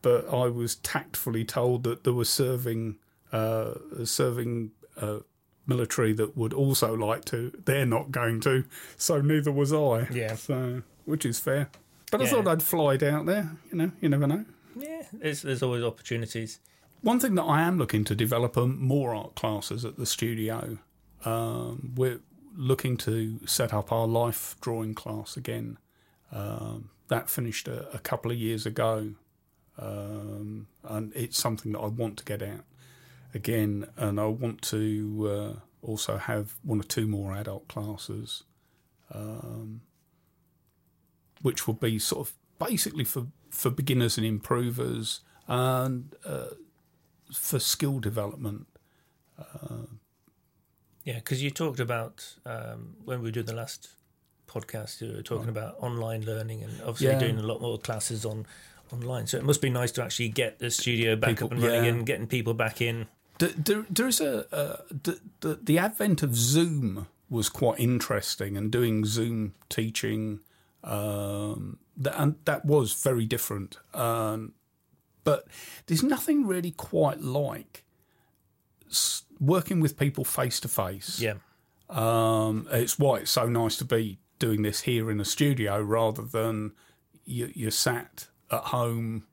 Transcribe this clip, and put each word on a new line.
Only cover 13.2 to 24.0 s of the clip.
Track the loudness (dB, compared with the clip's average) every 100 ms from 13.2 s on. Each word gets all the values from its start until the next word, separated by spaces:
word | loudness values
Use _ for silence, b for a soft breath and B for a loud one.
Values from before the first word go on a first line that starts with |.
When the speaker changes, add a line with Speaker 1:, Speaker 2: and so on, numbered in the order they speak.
| 2
Speaker 1:
there, | 0 0 -8 -6
you | 0
know, | 0 2
you | 2
never | 4 4
know. | 2 -2 -16 -16 -12
Speaker 2:
Yeah, | -10 -10 -12
there's, | -6 -4 -2
there's | -2 0
always | 0 0
opportunities. | -2 -4 -4 -4 -2 -6 -6 -10 b b b -2
Speaker 1:
One | 2 4
thing | 4
that | 2 4
I | 4
am | 6 4
looking | 2 2
to | 2
develop | 2 2 4 2 2
are | 2
more | 2 2 2 2 -2
art | -6
classes | -4 -2 -2 -4 -6 -6
at | -4
the | -2
studio. | 0 0 0 -2 -2 -6 -10 _ _ _ -8 -2
Um, | -2 -2 -4 -6 -8 -6 0
we're | 0 0 _ -20 -18 -4
looking | 0 2 2 0
to | 0 0 -2 -4 -2
set | 0 2
up | 0 2
our | 0